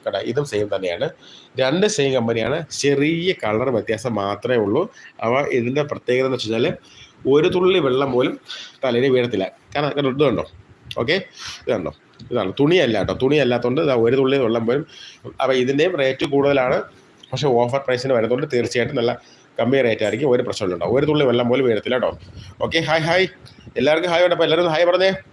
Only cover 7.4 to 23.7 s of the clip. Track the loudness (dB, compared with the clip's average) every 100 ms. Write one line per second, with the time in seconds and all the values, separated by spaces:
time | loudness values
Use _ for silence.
7.4 | 4 2 2 2 2 0 0 0 0 -4
8.4 | -14 -16 -16 -4 -2 2 2 2 2 -2
9.4 | -4 -8 _ -2 -2 -2 -2 2 0 0
10.4 | -6 -14 -20 -20 -12 -6 -2 -2 -4 -16
11.4 | -16 -10 -4 -4 -4 -12 _ -20 -6 -4
12.4 | -4 0 2 4 2 0 -2 0 2 2
13.4 | 2 0 0 0 0 2 2 2 2 2
14.4 | 0 0 0 -2 -4 -16 -20 -18 -20 -4
15.4 | 0 2 2 2 0 2 -2 0 0 2
16.4 | 2 2 2 -2 -4 -18 -20 _ -12 -4
17.4 | 0 2 2 -2 -2 -2 0 0 2 -2
18.4 | 0 -2 0 -2 -2 0 -2 -2 -12 -20
19.4 | -14 -4 0 2 2 0 -2 0 0 0
20.4 | 0 -4 -4 -2 0 0 2 2 2 2
21.4 | 2 2 2 0 -2 -2 -2 -4 -18 -20
22.4 | -20 -8 -2 -2 0 0 2 0 0 -6
23.4 | -20 -20 -10